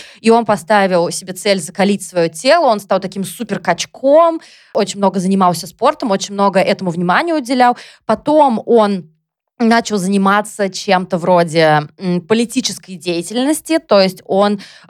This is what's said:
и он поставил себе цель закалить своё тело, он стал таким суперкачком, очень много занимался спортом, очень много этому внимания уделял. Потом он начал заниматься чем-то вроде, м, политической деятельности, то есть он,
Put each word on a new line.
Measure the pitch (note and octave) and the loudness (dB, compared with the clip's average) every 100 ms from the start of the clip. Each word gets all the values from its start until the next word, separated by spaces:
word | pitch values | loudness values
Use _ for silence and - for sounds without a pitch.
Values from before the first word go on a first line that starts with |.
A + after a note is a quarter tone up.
| - - | -6 -4
и | A3 | 2
он | A#3 A3 | 2 2
поставил | G3+ - G#3 F#3+ F3+ E3+ | -2 0 2 2 0 -2
себе | E3+ F#3+ | -6 -12
цель | F3+ G#3 F#3+ | -6 -2 -2
закалить | D3+ G3 G3 G3 | -2 -2 0 0
своё | - F3+ E3 | -4 -2 -2
тело, | D#3+ C4 E4+ C#4 | 0 2 4 2
он | G#3 | 0
стал | G3+ F#3+ | -2 -4
таким | F#3+ G3+ | -4 -8
суперкачком, | F#3 - A3 F#3+ - E3+ - - C4+ D#4 E4+ E4 - - _ | -8 -10 -8 -6 -4 -4 -6 -4 2 4 4 0 -8 -20 _
очень | - G3 G3+ | -4 -4 -2
много | G3 F#3+ | -2 0
занимался | F#3 G3 F3+ E3+ F#3 | 0 2 0 0 -8
спортом, | - B3+ D#4 B3 | -2 -2 0 -2
очень | G3 - | -2 -4
много | G3+ G3+ F#3+ | -2 0 2
этому | F3+ F#3+ F#3 | 0 -2 -4
внимания | E3+ F3 G#3 E4+ | -4 0 0 0
уделял. | D#4 A#3 B3+ B3 A#3+ - - - | -4 -2 2 2 0 -8 -10 -4
Потом | A3 - D4+ C#4 A3 | -4 2 4 4 2
он | - A#3 G#3 F#3+ - _ _ _ _ - | 2 2 2 -2 -8 _ _ _ _ -2
начал | A3+ A#3 G3+ G#3 | 2 2 0 -2
заниматься | F#3 G3 G3 G#3 G#3 - G3 | 0 2 2 2 -2 -4 -6
чем-то | - - F#3 F#3 F3 | -4 0 0 0 -2
вроде, | F3 F3 E3+ E3 D#3 D3+ D3+ - | 2 2 2 2 4 2 -2 -6
м, | F#3 F3 | -4 -2
политической | F3 A3+ A#3 B3+ A3+ - - F3 | 0 -2 -2 -2 -4 -6 -14 -10
деятельности, | F3 E3+ E3+ A#3 C4+ D#4 - D#4+ | -6 -6 -4 -4 -2 -2 -2 -4
то | - G3+ | 2 2
есть | F#3+ D#3 - | 2 -2 -4
он, | F#3+ G3+ G3+ - - | 0 0 -2 -8 -20